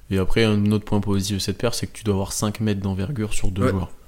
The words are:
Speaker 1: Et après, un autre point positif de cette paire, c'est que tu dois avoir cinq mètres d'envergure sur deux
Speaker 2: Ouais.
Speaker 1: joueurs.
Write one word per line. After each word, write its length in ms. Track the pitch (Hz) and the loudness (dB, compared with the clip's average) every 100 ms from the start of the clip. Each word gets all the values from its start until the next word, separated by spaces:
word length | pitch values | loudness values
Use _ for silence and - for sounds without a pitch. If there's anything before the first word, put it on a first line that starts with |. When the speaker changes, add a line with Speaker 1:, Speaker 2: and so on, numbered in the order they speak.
| - | -4
Speaker 1:
Et 60 | 95 | 0
après, 260 | 92 113 | 2 4
un 260 | 113 104 104 | 4 4 2
autre 140 | 104 - | 2 2
point 140 | 104 | 0
positif 380 | 101 98 98 98 | 2 0 0 -2
de 40 | |
cette 160 | - 92 | -2 -2
paire, 160 | 117 | -2
c'est 140 | - - | -2 -6
que 60 | |
tu 100 | - | -4
dois 100 | 107 95 | -2 -2
avoir 180 | 95 | -2
cinq 260 | - 110 - | -2 -2 -2
mètres 220 | 107 98 | -2 0
d'envergure 520 | 98 95 95 139 107 | -2 -2 -4 -4 0
sur 160 | - 104 | 2 2
deux 120 | 95 | 2
Speaker 2:
Ouais. 80 | 127 | 0
Speaker 1:
joueurs. 200 | 95 90 - | 0 -4 -10